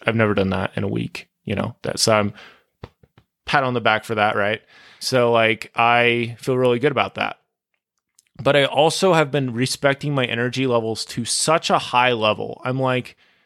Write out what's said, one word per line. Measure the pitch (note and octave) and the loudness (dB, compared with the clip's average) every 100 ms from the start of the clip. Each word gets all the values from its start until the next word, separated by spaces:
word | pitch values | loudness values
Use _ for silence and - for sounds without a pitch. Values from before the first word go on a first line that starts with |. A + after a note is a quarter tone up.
| - | -2
I've | A2+ | 2
never | G#2+ G2+ | 2 2
done | F#2+ | 0
that | F#2 F#2+ - | 0 -4 -4
in | |
a | G2+ | -4
week, | A2+ A#2 - - _ | -4 -6 -10 -18 _
you | - G2 | -8 -4
know, | G#2 - | -6 -6
that, | - - | -8 -2
so | - | 2
I'm | G#2+ G2+ - - - _ _ - _ _ _ _ _ - | 2 0 -6 -18 -20 _ _ -20 _ _ _ _ _ -2
pat | C#3+ | 0
on | C3 | 0
the | B2 | 0
back | A2 G#2+ | 0 0
for | - | 0
that, | G#2+ G#2 G#2+ | 0 0 0
right? | G2+ A2 _ - - - | -2 -4 _ -20 -20 -12
So, | - C3 A#2+ | -2 0 2
like, | A#2 A2 A2 - - | 4 2 0 -4 0
I | A#2 A#2+ A#2+ A#2+ A#2 A#2 | 2 4 2 0 -4 -8
feel | - B2+ | -4 0
really | B2+ A#2+ | 2 2
good | D3 | 0
about | A#2+ G2 - | 0 -2 -4
that. | G#2+ - _ _ _ _ _ _ _ _ _ - | -8 -8 _ _ _ _ _ _ _ _ _ -4
But | C3+ C#3+ | 2 2
I | C3+ | 2
also | B2+ D#3+ D#3 F#3+ | 4 2 4 4
have | D#3+ D3 | 4 2
been | C#3+ C3 | 0 -2
respecting | A#2 B2+ - C#3+ C#3 C#3+ | -2 -4 0 0 0 -2
my | C#3+ B2 | -2 -2
energy | A#2 B2 B2 C3 | -2 -4 -2 0
levels | A#2+ A2+ G#2+ - | 0 0 -4 -6
to | - A#2 | -8 -4
such | - - E3 - | -2 0 0 0
a | F3 | -2
high | - B2 B2+ | 0 2 2
level. | A#2+ G#2+ G#2 G#2+ - | 2 0 0 -4 -8
I'm | B2+ C3 | -6 -2
like, | C3 B2+ A#2+ - _ _ | 0 -2 -4 -14 _ _